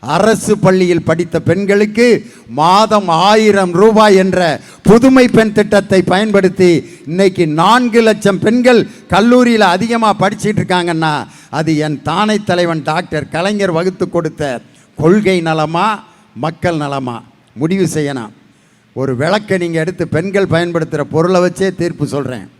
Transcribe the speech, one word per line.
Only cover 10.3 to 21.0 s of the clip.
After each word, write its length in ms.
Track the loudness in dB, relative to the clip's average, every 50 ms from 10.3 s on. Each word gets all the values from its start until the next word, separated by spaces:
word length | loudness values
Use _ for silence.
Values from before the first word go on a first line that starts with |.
| -2 -4 -4 -4 -2 -2
இருக்காங்கன்னா 640 | -2 -2 -2 -2 -2 -2 -2 -2 -2 -2 -2 -4 -6 -10 -16 -20 -20 -10
அது 260 | -6 -4 -2 -2 -2
என் 260 | -2 -2 -4 -4 -6 -6
தானை 360 | -6 -2 -2 0 0 -2 -2 -2
தலைவன் 380 | -2 -2 0 0 -2 -2 -4 -4
டாக்டர் 460 | -4 -4 -4 -6 -6 -6 -8 -8 -6
கலைஞர் 480 | -6 -4 -4 -4 -2 -2 -2 -2 -2 -2
வகுத்து 300 | -2 -4 -4 -4 -8 -4
கொடுத்த 520 | -4 -4 -4 -4 -6 -6 -6 -6 -6 -8 -12 _ _ _ _ _ _
கொள்கை 440 | -2 2 2 2 4 2 0 0 0
நலமா, 640 | -2 -2 -2 -2 -2 -2 -2 -2 -2 -2 -4 -6 -10 _ _ _ _ _ _
மக்கள் 420 | -8 -8 -8 -8 -4 -4 -4 -2
நலமா 460 | -2 -4 -4 -6 -6 -6 -6 -8 -8 -12 -16 _ _ _ _ _
முடிவு 340 | -6 -4 -2 0 0 -2 -2 -2
செய்யணும். 400 | -4 -4 -4 -6 -8 -10 -12 -14 _ _ _ _ _ _ _ _ _ _ _ _
ஒரு 240 | -6 -6 -4 -4
விளக்கை 420 | -4 -2 -2 -2 -2 -2 -2 -4 -2
நீங்க 220 | -2 -4 -4 -4
எடுத்து 280 | -4 -4 -4 -6 -6 -4
பெண்கள் 380 | -4 -4 -4 -2 -2 -2 -2
பயன்படுத்துற 540 | 0 0 -2 -2 -2 -4 -4 -6 -4 -6 -6